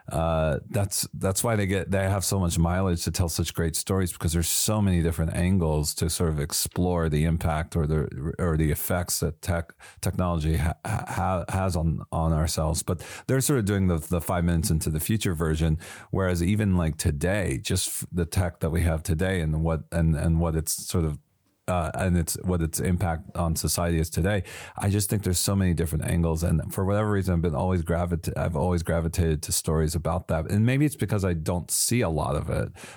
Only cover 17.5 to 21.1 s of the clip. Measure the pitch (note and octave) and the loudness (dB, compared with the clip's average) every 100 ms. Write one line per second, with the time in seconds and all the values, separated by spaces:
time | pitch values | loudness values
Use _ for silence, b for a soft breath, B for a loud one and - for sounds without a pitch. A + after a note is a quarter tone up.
17.5 | C2+ - F#2 - - - F2+ E2 - F2 | -4 -2 -2 -2 -6 -6 -4 -2 0 -2
18.5 | - E2 D#2+ E2 D#2+ - D#2+ F#2 F#2+ D#2 | -2 -2 2 2 0 0 0 0 0 0
19.5 | D#2 D#2+ D#2+ - E2+ E2 D2+ E2+ E2 E2+ | 0 0 0 -2 0 2 2 2 2 2
20.5 | D#2+ D#2 - - F#2 D#2+ | 0 -2 -6 -4 -2 0